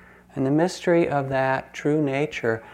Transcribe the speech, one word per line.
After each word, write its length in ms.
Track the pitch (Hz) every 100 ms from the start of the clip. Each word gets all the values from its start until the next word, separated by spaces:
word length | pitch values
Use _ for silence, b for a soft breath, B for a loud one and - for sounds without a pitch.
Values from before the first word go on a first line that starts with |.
| b b b 139
and 100 | 135
the 60 |
mystery 560 | 151 180 - - 170 170
of 220 | 143 135
that 440 | 135 131 131 -
true 280 | - 147 151
nature, 640 | 143 135 151 - 117 113 B